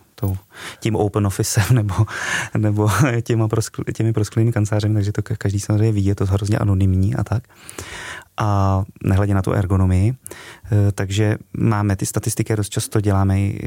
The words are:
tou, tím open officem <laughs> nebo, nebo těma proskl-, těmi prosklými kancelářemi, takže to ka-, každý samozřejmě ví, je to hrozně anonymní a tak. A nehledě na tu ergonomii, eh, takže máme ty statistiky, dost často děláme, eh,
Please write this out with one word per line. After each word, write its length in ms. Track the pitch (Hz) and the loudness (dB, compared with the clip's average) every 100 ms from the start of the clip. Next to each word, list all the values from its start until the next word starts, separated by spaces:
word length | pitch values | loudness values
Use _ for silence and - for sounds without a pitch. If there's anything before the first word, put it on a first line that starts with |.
| _ | _
tou, 220 | - 101 95 - - - - | -8 -6 -6 -10 -18 -18 -6
tím 160 | 117 107 | -2 0
open 300 | 104 107 101 | 0 2 0
officem 380 | - 110 - 92 | 0 0 0 2
<laughs> 40 | |
nebo, 360 | 127 104 87 107 - - - - 110 | 2 2 0 -2 -2 -6 -6 -4 0
nebo 300 | 107 104 107 95 147 117 | 0 2 2 2 2 0
těma 260 | 117 113 110 | 0 0 2
proskl-, 440 | 113 - - - | 0 -2 -6 -8
těmi 200 | - 113 | -2 0
prosklými 400 | 110 107 - 113 | 0 0 0 0
kancelářemi, 420 | 113 104 107 104 | 2 0 0 0
takže 180 | 107 101 | 0 0
to 100 | 104 | -2
ka-, 140 | 104 110 | -6 -4
každý 220 | 101 101 | -2 -2
samozřejmě 320 | - 107 113 | 0 2 2
ví, 120 | 104 | 2
je 100 | 98 | 0
to 120 | 98 101 | 0 0
hrozně 320 | 98 101 107 | 0 0 0
anonymní 560 | 104 95 95 92 95 | 2 2 2 2 2
a 100 | - | 0
tak. 180 | - 110 - - - - - - - - - - | -2 -4 -4 -16 -18 -16 -14 -14 -14 -16 -14 -4
A 460 | 107 101 98 95 98 - | 0 2 2 2 -2 -4
nehledě 300 | 101 95 101 | 0 2 2
na 80 | 98 | 2
tu 100 | 95 | 0
ergonomii, 640 | 95 95 95 92 92 104 131 - - - - - | 0 2 2 4 4 2 -2 -10 -20 -20 -20 -2
eh, 200 | 107 101 | 2 2
takže 440 | 98 98 98 107 110 - - | 0 -2 0 0 0 -6 -4
máme 380 | 113 107 104 98 | 0 0 0 -2
ty 100 | 110 | -2
statistiky, 500 | - 113 - 110 107 | -4 -4 -4 -2 -2
dost 120 | 101 | -2
často 320 | - - 110 | -6 -4 0
děláme, 380 | 101 95 95 95 | 2 2 4 2
eh, 180 | 98 - | 0 -2